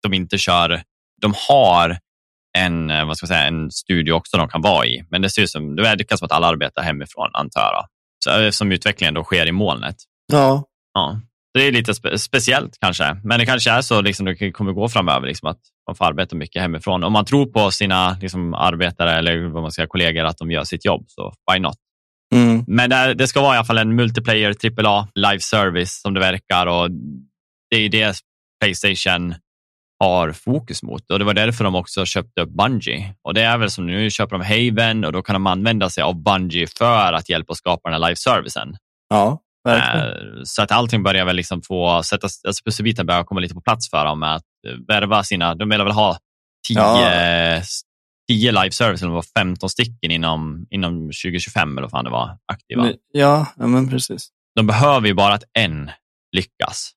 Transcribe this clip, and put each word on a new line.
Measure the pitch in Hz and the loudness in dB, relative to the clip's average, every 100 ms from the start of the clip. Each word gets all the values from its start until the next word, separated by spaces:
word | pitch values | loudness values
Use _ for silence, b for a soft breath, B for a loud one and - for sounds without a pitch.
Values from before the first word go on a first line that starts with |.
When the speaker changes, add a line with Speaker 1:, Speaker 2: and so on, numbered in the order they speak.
Speaker 1:
De | 107 | -2
inte | 92 90 98 | -2 -2 -4
kör... | - 87 85 85 - _ _ _ | 2 2 2 0 -6 _ _ _
De | 107 104 - | -2 -2 4
har | 143 110 87 85 87 _ _ _ _ _ 90 | 6 6 6 4 0 _ _ _ _ _ -2
en, | 92 85 80 | 0 0 -2
eh, | 78 76 | -2 -2
vad | 78 | -4
ska | |
jag | 82 | -2
säga, | 87 73 | 0 0
en | 82 78 | -2 -6
studio | - - 90 80 | -8 -2 0 2
också | 82 - 90 | 0 0 -2
de | 78 | 0
kan | 85 | 0
vara | 90 85 58 | 2 2 2
i. | 62 82 | -2 -6
Men | 85 | -2
det | 95 | -2
ser | - | 0
ut | - | 0
som, | 78 76 76 | -2 -6 0
det | |
verkar | 110 104 - 90 | 0 0 0 -2
som | - | 2
att | |
alla | 78 85 | 2 2
arbetar | 82 73 - | 2 -2 -4
hemifrån, | 85 71 71 - 78 | -4 -6 -8 -8 -6
antar | - 71 - | -4 -6 -2
jag | 52 | -2
då. | 50 - _ _ _ | -2 -6 _ _ _
Så, | - 101 | 0 2
eh, | 107 | 2
som | 98 101 | 0 0
utvecklingen | 92 107 101 85 | 0 0 0 -2
då | 76 | -2
sker | 78 90 80 | -2 0 0
i | |
molnet. | 90 101 65 58 - - _ _ | 0 -2 -2 -6 -10 -18 _ _
Speaker 2:
Ja. | 147 135 135 147 _ _ | 4 4 2 -2 _ _
Speaker 1:
Ja. | 98 76 107 - _ _ | -2 -2 -4 -12 _ _
Det | 131 139 | 2 2
är | |
lite | 120 117 | 2 0
spe-, | 101 113 101 | -4 -2 -4
speciellt | - 131 117 135 - - | -2 -2 2 0 -2 -4
kanske. | 98 85 73 95 | -2 0 -2 -2
Men | 104 117 | -2 0
det | 117 | 2
kanske | 127 117 | 2 2
är | 117 | 2
så | - 113 | 2 2
liksom, | 101 95 95 | 2 -2 -4
det | 90 101 | -4 -6
kommer | - 101 | -4 -4
gå | 95 113 | -2 -2
framöver, | 113 87 67 65 | 0 2 0 -2
liksom, | - 76 | -6 -6
att | - _ _ - | -8 _ _ -14
man | - | -2
får | |
arbeta | 90 76 92 85 | -2 0 -6 -6
mycket | 76 85 | -8 -6
hemifrån. | 90 82 - 92 | -6 -4 -4 -2
Om | 85 | 0
man | 107 | 0
tror | 101 143 131 | 2 0 2
på | 117 101 | 2 2
sina, | - 101 92 92 92 | 2 0 2 0 -2
liksom, | 95 92 85 | -8 -6 -6
arbetare | - 90 85 87 85 85 | 0 0 0 -4 0 0
eller | 82 82 85 85 | 2 0 -2 -2
vad | 80 | -6
man | 80 | -8
ska | 78 | -6
säga, | 80 | -4
kollegor, | 87 85 82 | 0 0 0
att | 80 80 | -2 -4
de | 82 | -4
gör | 80 | -4
sitt | 71 85 | -4 -4
jobb, | - 85 - | -2 -2 -4
så | - 50 - - | -14 -14 -12 -2
why | 92 | 0
not? | 90 - _ _ _ _ _ | 0 -6 _ _ _ _ _
Speaker 2:
Mm. | 120 120 113 120 | 4 4 4 2
Speaker 1:
Men | 113 123 | 2 4
det, | 131 131 | 4 2
det | 120 131 | 2 0
ska | - | 2
vara | 139 | 4
i | 123 | 2
alla | |
fall | 113 113 | 2 2
en | 110 117 | 2 2
multiplayer, | 120 113 117 110 104 | 2 0 0 2 2
trippel | 104 113 113 107 | 0 -2 0 2
A, | 101 104 | 2 0
live | - 101 98 | 0 0 0
service | - 110 98 87 90 - | 0 2 2 0 -4 -4
som | 101 | -4
det | 95 | 0
verkar, | 92 92 _ 90 90 | 0 0 _ 0 2
och | 87 87 82 65 67 67 _ _ _ _ | 2 0 -4 -12 -14 -18 _ _ _ _
det | 117 | 0
är | 107 | 2
det | 110 107 95 _ _ _ _ | 2 0 -2 _ _ _ _
Playstation | 107 90 101 92 - 90 87 82 _ _ _ _ _ _ | -2 0 -2 0 0 0 -2 -8 _ _ _ _ _ _
har | 95 90 82 | 0 2 0
fokus | 78 - 123 117 - | -4 -4 -4 -4 -12
mot. | - 60 _ | -10 -12 _
Och | 98 | -2
det | |
var | 101 | 2
därför | 104 110 117 | 2 2 0
de | 107 | 0
också | 92 85 - | 0 -4 -4
köpte | 90 98 - - | -4 -4 -6 -6
upp | 95 | -6
Bungie. | 80 107 123 - 65 98 101 | 0 0 0 -4 -8 -8 -12
Och | - | -4
det | 98 | 0
är | 113 120 | 2 2
väl | 107 | 0
som, | - 87 | -2 -4
nu | 92 107 | -2 -2
köper | - 104 98 | -2 -4 -4
de | |
Haven, | 90 107 120 110 113 110 | 0 2 2 2 0 0
och | 85 | -2
då | 87 | -4
kan | - | -2
de | 98 95 | 0 0
använda | 92 107 113 95 | 0 0 0 -2
sig | - | -2
av | 78 90 | -2 0
Bungie | 78 98 92 85 85 - | 0 2 0 -2 -4 0
för | 117 117 95 | 2 4 2
att | 82 - | 0 -2
hjälpa | 85 80 | -4 -4
att | 82 | -8
skapa | - 87 85 | -4 -4 -4
den | 80 | -2
här | 82 | -2
live-servicen. | 87 - 113 - - 58 92 _ _ _ | 0 0 0 0 -10 -10 -14 _ _ _
Speaker 2:
Ja, | 104 101 151 _ _ | 2 2 0 _ _
verkligen. | 127 117 64 58 57 | 0 2 2 0 -2
Speaker 1:
Eh, | 50 52 55 | -8 -14 -14
så | 67 - | -8 -2
att | 104 | 2
allting | 107 120 113 | 2 2 2
börjar | 98 95 | 2 2
väl | 92 90 | 2 0
liksom | 87 90 | -2 -8
få | - 92 87 87 | -6 0 2 2
sätta, | 80 101 98 - - | 0 -4 -4 -8 -6
alltså | 101 | -6
pusselbiten | - 107 110 110 87 | -6 -4 -2 -2 0
börjar | 87 | 0
komma | 87 98 | 0 -6
lite | 90 | -6
på | 85 | -6
plats | 101 113 - | -4 -2 -2
för | 78 | -2
dem, | 76 76 | -2 -2
med | 78 | -4
att, | 78 - _ - | -4 -8 _ -16
eh, | 62 62 | -16 -2
värva | 107 101 104 | 0 2 0
sina, | 98 95 85 | 0 -2 -2
de | 82 104 | -2 -2
vill | 107 | 0
väl | 101 | 2
ha | 104 104 85 _ _ _ _ - | 2 2 0 _ _ _ _ -4
tio, | 110 | 2
Speaker 2:
Ja. | 107 120 120 | 4 6 4
Speaker 1:
s-, | 87 87 85 85 82 92 - - _ _ _ _ | 2 2 2 2 0 -4 -12 -12 _ _ _ _
tio | 117 120 | 2 4
live-service, | 104 95 - 117 87 | 2 0 2 0 0
eller | 90 | -2
vad, | 85 82 - | -4 -2 -2
femton | 92 90 95 | -2 -2 -6
stycken | - 120 120 85 | -6 -8 -6 -4
inom, | 82 82 80 78 76 85 | -2 0 -2 -4 -8 -8
inom | 98 90 85 80 | -4 -4 -4 -8
tjugotjugofem, | 71 95 87 - - 78 67 | -8 -6 -6 -4 -2 -2 -4
eller | |
vad | 65 | -6
fan | 67 | -6
det | 62 | -4
var, | 60 60 85 - | -4 -6 -8 -12
aktiva. | - _ - | -12 _ -2
Speaker 2:
Men, | 120 - _ | -2 -4 _
ja, | 147 143 147 151 - | 2 4 4 0 -4
ja, | 120 | 0
men | 127 131 | 2 2
precis. | 131 - - - _ _ - | -2 -6 -10 -14 _ _ 0
Speaker 1:
De | 107 | 2
behöver | 107 143 139 107 | 4 4 4 4
ju | |
bara | 95 101 | 4 4
att | 104 - - | 2 0 -2
en | 101 78 71 - _ _ _ 92 | 0 -2 -10 -14 _ _ _ -4
lyckas. | 90 _ - - - | -4 _ -6 -6 -14